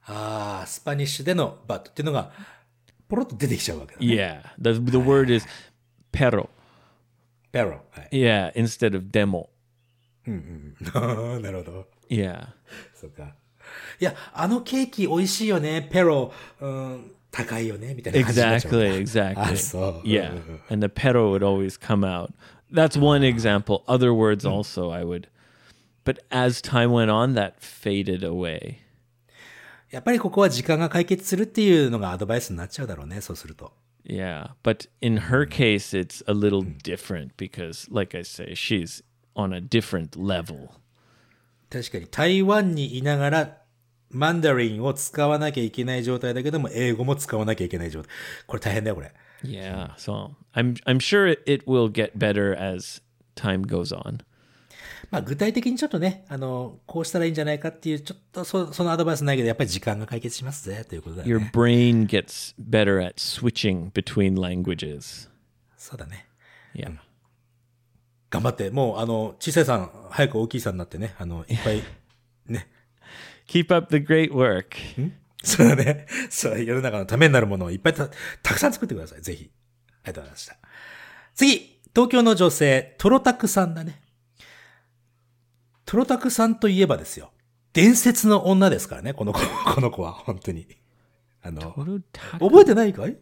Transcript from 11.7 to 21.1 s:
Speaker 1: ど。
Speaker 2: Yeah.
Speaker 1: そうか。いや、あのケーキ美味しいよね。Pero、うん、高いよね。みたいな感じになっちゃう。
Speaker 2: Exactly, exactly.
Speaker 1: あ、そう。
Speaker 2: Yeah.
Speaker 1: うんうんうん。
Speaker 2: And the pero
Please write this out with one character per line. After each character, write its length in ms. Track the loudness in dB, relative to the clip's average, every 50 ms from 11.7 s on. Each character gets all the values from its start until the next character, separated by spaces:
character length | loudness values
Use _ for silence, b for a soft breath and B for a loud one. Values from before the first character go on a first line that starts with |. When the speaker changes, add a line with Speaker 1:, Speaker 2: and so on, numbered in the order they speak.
Speaker 1:
ど。 160 | -16 -16 -18 _ _ _ _ _
Speaker 2:
Yeah. 380 | -4 -2 -2 -4 -6 -12 -16 -18 -20 _ _ B B B B B B _
Speaker 1:
そ 80 | -20
う 40 | -20
か。 240 | _ -18 -20 -20 -20 _ _ _ _ B B B B B B B B B
い 40 | -4
や、 120 | -4 -4 B B B B
あ 140 | -4 -2
の 140 | 0 0 -2
ケ 220 | -2 -4 -2 -2 -2
ー 60 | -2
キ 180 | -2 -4 -2
美 60 | 0 0
味 120 | 0 0
し 180 | 0 -2 -2 -2
い 20 |
よ 120 | 0 0 0
ね。 280 | 0 -2 -4 -4 -6 -2
Pero、 400 | 2 4 4 6 4 4 0 -2 B B B B B _
う 80 | -10
ん、 440 | -8 -8 -8 -10 -10 -12 -14 -16 -20 -20 _ _ _
高 280 | -8 -8 -8 -6 -4 -4
い 80 | -4
よ 100 | -6 -6
ね。 160 | -8 -10 -12 -12
み 100 | -10 -8
た 60 | 0
い 40 | 2
な 100 | 2 2
感 100 | 4 4
じ 60 | 4
に 40 | 4
な 100 | 4 4
っ 40 | 2
ち 60 | 2
ゃ 20 | 2
う。 40 | 2
Speaker 2:
Exactly, 280 | 4 4 4 2 0 -2
exactly. 360 | 0 0 0 0 0 -2 -2 0 0 0
Speaker 1:
あ、 20 |
そ 240 | -2 -4 -4 -4 -4
う。 220 | -4 -4 -4 -6
Speaker 2:
Yeah. 300 | -2 0 0 0 0 -2
Speaker 1:
う 20 | -8
ん 40 |
う 20 | -10
ん 40 | -12
う 40 | -14 -16
ん。 80 | -18 _ -6
Speaker 2:
And 180 | -2 -2 -2
the 40 | -2 -2
pero 380 | 0 0 2